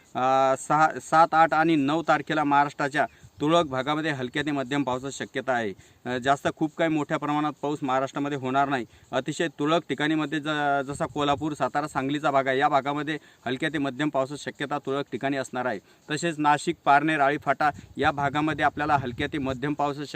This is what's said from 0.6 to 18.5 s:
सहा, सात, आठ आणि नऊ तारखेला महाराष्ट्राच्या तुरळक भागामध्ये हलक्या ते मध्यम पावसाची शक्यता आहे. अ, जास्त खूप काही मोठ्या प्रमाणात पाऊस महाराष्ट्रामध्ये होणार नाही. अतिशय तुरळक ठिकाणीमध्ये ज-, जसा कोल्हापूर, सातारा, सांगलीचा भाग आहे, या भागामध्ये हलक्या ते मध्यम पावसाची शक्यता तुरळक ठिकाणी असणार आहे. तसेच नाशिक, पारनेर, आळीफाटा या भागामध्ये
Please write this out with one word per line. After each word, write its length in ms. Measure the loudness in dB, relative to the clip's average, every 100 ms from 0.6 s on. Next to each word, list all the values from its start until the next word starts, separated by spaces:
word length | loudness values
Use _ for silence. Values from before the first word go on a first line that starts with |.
| 2
सहा, 200 | 2 2 0
सात, 320 | 2 4 6
आठ 200 | 6 4
आणि 220 | 4 4 4
नऊ 280 | 2 0 2
तारखेला 360 | 0 0 -2
महाराष्ट्राच्या 640 | 2 4 2 0 -2 0 -2 -4 -20 -4
तुरळक 240 | 2 4 2
भागामध्ये 460 | -2 -2 -2 -2
हलक्या 320 | -4 -4 -4 -2
ते 60 |
मध्यम 320 | -2 -2 -2
पावसाची 340 | 0 -2 -4 -8 -8
शक्यता 260 | -6 -2
आहे. 220 | -2 -2 -6 -16 _ -6
अ, 120 | -2
जास्त 300 | 0 0 0 -2
खूप 160 | -4 -2
काही 120 | 0
मोठ्या 280 | 0 -2 -4
प्रमाणात 340 | -2 -2 -2 -4
पाऊस 180 | -4 -4
महाराष्ट्रामध्ये 560 | -2 0 -2 -4 -4 -4
होणार 320 | -2 0 0
नाही. 160 | 0 -6 -14 -6
अतिशय 360 | -4 -4 -2 -4
तुरळक 340 | -2 0 0 0
ठिकाणीमध्ये 500 | -2 0 0 -2 -4
ज-, 420 | -4 -2 0 0 -2
जसा 180 | -4 -6
कोल्हापूर, 480 | -2 0 0 -2
सातारा, 340 | -2 -2 -2 -4
सांगलीचा 440 | -4 -4 -2 0
भाग 160 | 2 2
आहे, 100 | 2
या 100 | 4
भागामध्ये 500 | 2 0 -2 -4 -6 -10 -12 -8
हलक्या 240 | -4 -4
ते 80 | -2
मध्यम 320 | -2 -2 -2
पावसाची 420 | 0 -2 -4 -10
शक्यता 260 | -8 -6 -4
तुरळक 280 | -4 -4 -4
ठिकाणी 260 | -4 -2 -2
असणार 280 | -4 -4 -4
आहे. 140 | -4 -8 _ -8
तसेच 240 | -4 -4 0
नाशिक, 380 | 2 2 0 -2 4
पारनेर, 340 | 4 4 2
आळीफाटा 500 | 2 2 0 0 0 -2 -8 -2
या 140 | 0
भागामध्ये 540 | 0 0 0 -2